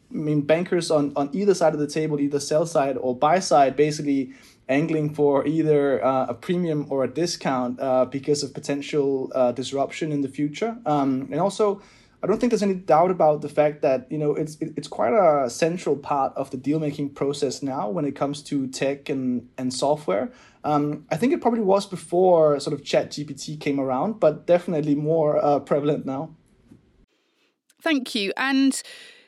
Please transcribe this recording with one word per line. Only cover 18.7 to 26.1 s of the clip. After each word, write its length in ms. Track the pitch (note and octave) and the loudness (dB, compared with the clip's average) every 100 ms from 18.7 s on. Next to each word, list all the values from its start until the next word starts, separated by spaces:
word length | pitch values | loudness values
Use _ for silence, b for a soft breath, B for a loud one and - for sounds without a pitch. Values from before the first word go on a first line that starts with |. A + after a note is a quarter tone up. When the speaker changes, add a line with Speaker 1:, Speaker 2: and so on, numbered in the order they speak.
| - C3+ C#3 - | -2 -2 -2 -6
Speaker 1:
and, 400 | C3+ B2+ B2 - - | -4 -2 -4 -6 -8
and 160 | C3 | -6
software. 580 | B2+ C#3 D3+ E3 G3 A#3+ B B B | -2 0 0 0 -2 -2 B B B
Um, 440 | - D3 D3 D3 - | -2 0 0 -4 -6
I 80 | - | -2
think 160 | B3 | 0
it 80 | F4 | 2
probably 200 | A#3+ A#3 | 0 0
was 260 | G3 G3 G3 | 2 2 0
before 720 | F#3 - F3 F#3 E3+ D#3 C#3+ | -12 -4 2 6 6 6 4
sort 160 | D#3 D3 | -2 -6
of 100 | - | -2
Chat 240 | D#3+ - | -2 -2
G 140 | - | -8
P 100 | D3 | -10
T 240 | D3 - D3+ | -10 -12 -6
came 220 | D3+ C#3 | -4 -2
around, 400 | C3+ B2+ F#3+ A3 | -2 -2 -2 2
but 260 | D#3+ D#3 - | 2 2 2
definitely 480 | F3 F#3 D#3 D3+ | 2 2 -2 0
more, 500 | C#3+ D3+ E3 D3+ D3+ | 0 2 2 2 2
uh, 160 | D3 C#3+ | 2 2
prevalent 460 | C#3+ D3+ D3 C#3 | 2 0 0 -2
now. 300 | C3+ | -4